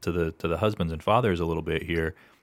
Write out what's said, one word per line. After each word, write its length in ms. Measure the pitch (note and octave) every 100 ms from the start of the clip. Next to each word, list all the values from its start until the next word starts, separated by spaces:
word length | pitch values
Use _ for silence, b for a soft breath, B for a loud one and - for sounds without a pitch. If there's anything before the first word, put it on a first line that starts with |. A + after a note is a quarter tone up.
to 100 | -
the, 200 | E2+ E2
to 140 | - E2
the 100 | E2
husbands 340 | G#2+ G#2 E2+
and 100 | D#2+
fathers 360 | - A2+ A#2+ E2+
a 60 | E2
little 160 | D#2+
bit 200 | D#2+ D#2+
here, 320 | E2 E2 D#2+ b b b